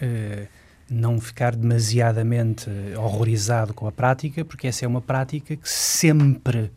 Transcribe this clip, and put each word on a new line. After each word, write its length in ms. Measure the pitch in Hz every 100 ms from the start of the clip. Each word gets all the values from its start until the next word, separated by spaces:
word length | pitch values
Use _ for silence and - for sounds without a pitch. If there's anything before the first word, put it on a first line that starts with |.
eh, 460 | 127 117 104 104 101 - - _ -
não 300 | 117 117 117
ficar 340 | - - 120 113
demasiadamente 1120 | 117 117 107 120 117 113 113 120 113 110 - 101 98 107
horrorizado 760 | 110 104 113 113 101 120 107
com 140 | 110 107
a 40 |
prática, 540 | - 123 131 156 139 160
porque 220 | - 131
essa 180 | 110 123
é 20 |
uma 140 | 123
prática 540 | - 131 135 151 - 156
que 140 | -
sempre 1040 | - - - 170 156 143 131 - 117 107